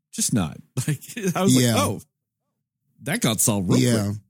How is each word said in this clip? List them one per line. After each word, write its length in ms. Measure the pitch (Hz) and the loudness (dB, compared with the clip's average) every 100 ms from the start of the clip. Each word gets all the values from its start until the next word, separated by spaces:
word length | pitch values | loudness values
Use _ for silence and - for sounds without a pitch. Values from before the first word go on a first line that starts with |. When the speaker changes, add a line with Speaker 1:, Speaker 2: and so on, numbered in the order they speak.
| _ | _
Speaker 1:
Just 200 | - - | -6 -2
not. 240 | 110 78 - - - | -2 -2 -8 -12 -6
<laughs> 100 | 139 | -4
Like, 140 | 143 - 247 190 - | -4 -8 -6 -4 0
I 60 | |
was 120 | - | 4
Speaker 2:
Yeah. 200 | 127 123 | 4 4
Speaker 1:
like, 80 | 113 | 2
"Oh, 180 | - 98 - _ _ _ _ _ _ _ _ _ | 0 -4 -12 _ _ _ _ _ _ _ _ _
that 180 | 117 196 | -6 -2
got 220 | 123 147 | -2 0
solved 260 | - 104 90 | 0 0 2
real 100 | 123 | 2
Speaker 2:
Yeah. 240 | 123 113 | 4 2
Speaker 1:
quick." 120 | 101 104 - | -2 -6 -10